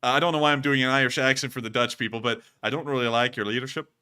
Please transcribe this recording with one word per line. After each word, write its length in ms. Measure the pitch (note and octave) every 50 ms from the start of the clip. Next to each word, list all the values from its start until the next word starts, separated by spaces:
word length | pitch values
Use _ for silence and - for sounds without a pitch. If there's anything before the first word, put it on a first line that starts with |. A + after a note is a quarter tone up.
Uh, 60 | - B2
I 120 | B2 C#3+
don't 120 | D#3 F3
know 60 | E3 D3+
why 140 | D3+ D3
I'm 80 | D3 C#3
doing 220 | C3+ C#3+ C3+ C3+
an 80 | C3 B2+
Irish 280 | C3 C3+ C3+ B2 A#2+ -
accent 340 | C3 C3 C3 C3 - C3
for 80 | - B2+
the 100 | A#2 A2
Dutch 280 | G#2+ B2 A#2+ A#2 - -
people, 220 | A#2+ A2 A2 A#2
but 200 | A2 A#2+ A2+ A2 - - _ _
I 80 | - G#2+
don't 160 | A#2+ D#3 D#3
really 220 | C#3+ C#3 B2+ B2 A#2
like 280 | A#2 A#2 A#2+ B2 -
your 100 | A#2 G#2
leadership. 440 | G#2 A2 B2 B2 C3 - D#3+ D3 _ _ _